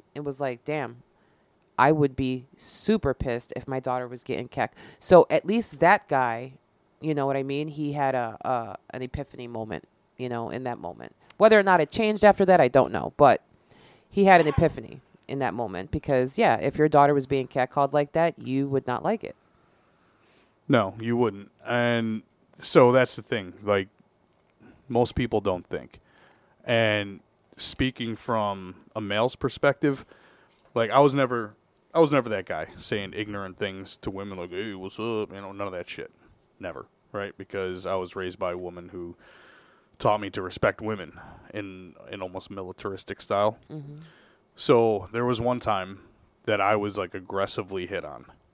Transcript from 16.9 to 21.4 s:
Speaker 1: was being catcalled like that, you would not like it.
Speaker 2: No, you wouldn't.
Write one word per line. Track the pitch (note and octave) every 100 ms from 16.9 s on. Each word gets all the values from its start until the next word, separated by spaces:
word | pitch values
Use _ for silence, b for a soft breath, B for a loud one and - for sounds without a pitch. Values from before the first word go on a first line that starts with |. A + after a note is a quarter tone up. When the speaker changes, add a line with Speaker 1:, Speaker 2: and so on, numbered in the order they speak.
| D3 C#3+
Speaker 1:
was | C#3+ C3
being | C3+ B2
catcalled | C#3 C3 D3 C#3
like | D3 C#3+
that, | D#3 E3+ -
you | B2 C3 C#3
would | C3+ B2+
not | B2
like | - A3+
it. | - - _ _ _ _ _ b b b b b b b -
Speaker 2:
No, | B2 G2 G#2
you | A2+ A#2
wouldn't. | A#2 G2